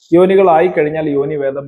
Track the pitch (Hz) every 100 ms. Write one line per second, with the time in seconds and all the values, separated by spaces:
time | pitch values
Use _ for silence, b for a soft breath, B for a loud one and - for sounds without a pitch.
0 | - 165 185 190 190 160 180 175 151 160
1 | 156 143 143 151 139 135